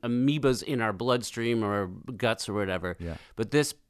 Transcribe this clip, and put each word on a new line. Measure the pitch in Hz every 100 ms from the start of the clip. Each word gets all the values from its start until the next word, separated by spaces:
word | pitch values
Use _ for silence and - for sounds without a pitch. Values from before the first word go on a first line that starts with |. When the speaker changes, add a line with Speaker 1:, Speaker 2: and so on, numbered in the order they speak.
Speaker 1:
amoebas | 120 120 135 151 135 123
in | - 131
our | 110
bloodstream | 95 123 123 113 117 117 117
or | 104
our | 101 92 92 - 110
guts | 117 113 -
or |
whatever. | 104 98 92 90 90
Speaker 2:
Yeah. | 85 82 - -
Speaker 1:
But | 113
this | 147 147 -